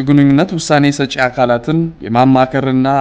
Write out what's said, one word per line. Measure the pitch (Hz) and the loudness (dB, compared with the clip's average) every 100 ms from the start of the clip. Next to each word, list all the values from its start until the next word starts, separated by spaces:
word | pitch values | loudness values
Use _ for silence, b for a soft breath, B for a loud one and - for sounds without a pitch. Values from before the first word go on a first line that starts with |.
ግንኙነት | 135 143 139 139 190 | 0 2 4 2 0
ውሳኔ | 170 - 147 143 | -4 -2 0 0
ሰጪ | 143 139 139 | 0 -4 -2
አካላትን | 127 127 120 120 135 160 165 - | -2 0 -2 -2 -2 -2 -4 -6
የማማከርና | 95 117 131 131 131 139 131 131 131 139 | -4 2 4 4 2 -2 -2 0 0 0